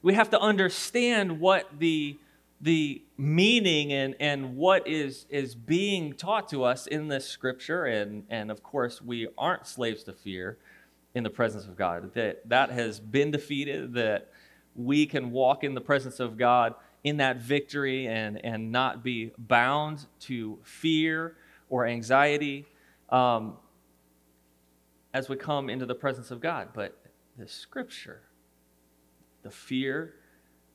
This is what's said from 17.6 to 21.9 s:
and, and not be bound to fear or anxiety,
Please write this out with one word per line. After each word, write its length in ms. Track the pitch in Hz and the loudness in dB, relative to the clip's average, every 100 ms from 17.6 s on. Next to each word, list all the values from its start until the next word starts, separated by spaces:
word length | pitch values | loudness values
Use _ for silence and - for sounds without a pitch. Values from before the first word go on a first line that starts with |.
| 143 143 139 131 123 | -2 -4 -2 -2 -2
and, 340 | 113 107 107 117 | -4 -4 -6 -6
and 260 | 110 110 | -6 -2
not 320 | 120 131 117 | 0 0 -2
be 280 | 123 120 113 - | -6 -6 -6 -10
bound 720 | 113 120 127 147 151 151 151 _ | 2 4 4 2 -2 -6 -14 _
to 400 | - 123 107 107 | -8 -6 -6 -10
fear 720 | - - 160 156 160 160 165 - _ _ - | -16 -4 2 2 2 0 -6 -12 _ _ -4
or 200 | 127 | 0
anxiety, 800 | 117 | 0